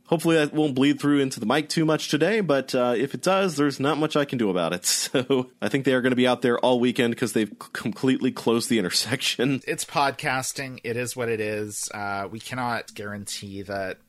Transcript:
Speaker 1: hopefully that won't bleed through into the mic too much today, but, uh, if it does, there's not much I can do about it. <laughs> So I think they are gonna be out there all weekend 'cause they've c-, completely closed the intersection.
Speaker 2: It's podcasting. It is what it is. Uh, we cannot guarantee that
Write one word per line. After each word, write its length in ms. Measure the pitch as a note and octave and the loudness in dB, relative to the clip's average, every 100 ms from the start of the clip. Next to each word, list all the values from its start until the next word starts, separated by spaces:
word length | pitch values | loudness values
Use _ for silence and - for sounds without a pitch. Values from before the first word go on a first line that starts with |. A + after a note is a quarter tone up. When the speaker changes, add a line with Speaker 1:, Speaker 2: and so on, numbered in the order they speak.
| - | -2
Speaker 1:
hopefully 300 | E3 E3 D#3+ | 0 4 4
that 180 | D3 | 4
won't 200 | D3+ D3+ | 2 0
bleed 240 | B2+ C#3+ D3 | 4 2 2
through 220 | C#3+ C#3+ | 2 2
into 200 | C3+ - | 2 -2
the 60 | G#2+ | 2
mic 220 | C#3+ D3+ | 2 2
too 160 | - | 0
much 240 | D#3 D#3 - | 2 2 0
today, 320 | D3 E3 A3+ | 2 2 2
but, 340 | F3 C3+ C3 | 2 0 2
uh, 200 | C3 B2 A#2+ | 0 2 2
if 160 | C3 | 0
it 80 | B2+ | 0
does, 360 | F3+ F#3+ G3 C#3+ | 2 2 2 2
there's 220 | D3 C3 | 0 2
not 200 | C#3 D3+ | 0 2
much 180 | D#3 D3+ | 2 0
I 80 | |
can 140 | C#3+ B2+ | 0 0
do 100 | G#2+ | 0
about 240 | F2+ E2 | 2 0
it. 140 | F2+ - | 0 0
<laughs> 260 | - - | -2 0
So 380 | C3+ B2 C3+ B2+ _ | -2 2 0 0 _
I 80 | G#2 | -2
think 160 | C#3 | 0
they 80 | C3+ | 2
are 80 | B2+ | 4
gonna 160 | B2+ B2 | 4 4
be 100 | B2 | 4
out 140 | B2 | 4
there 180 | B2+ A#2+ | 2 2
all 200 | B2 B2 | 4 4
weekend 340 | B2 B2+ A#2 A2+ | 2 2 0 0
'cause 160 | A#2+ | -2
they've 160 | A2+ G#2 | 0 -2
c-, 180 | - - | -6 -12
completely 580 | - A#2+ G2 C3 C3 B2+ | -8 -6 -2 0 2 0
closed 380 | - B2 A#2 - | -2 0 0 2
the 80 | A#2 | 0
intersection. 800 | F2+ - G#2+ B2+ - - B2+ C3 - | 0 -2 -2 -2 -2 0 0 -2 -4
Speaker 2:
It's 180 | E3 | -8
podcasting. 960 | - D#3+ C#3 B2+ D3 C3 C3 - C3+ B2+ | -4 0 0 0 -4 -2 -4 -8 -10 -10
It 120 | - A#2 | -6 -4
is 180 | B2 | -4
what 140 | B2+ A#2 | -4 -2
it 120 | A2 | -2
is. 500 | G#2+ G#2+ G#2+ G2+ - | -2 -4 -6 -8 -8
Uh, 360 | G#2+ G2+ G2 G2 | -8 -6 -6 -6
we 100 | A2 | -10
cannot 540 | - B2+ A#2+ A2+ - | -10 -6 -4 -4 -6
guarantee 640 | - G#2 G#2 G2+ - G#2 G2 | -12 -10 -10 -10 -10 -10 -10
that 380 | G2 G2 F#2+ F#2 | -6 -6 -6 -8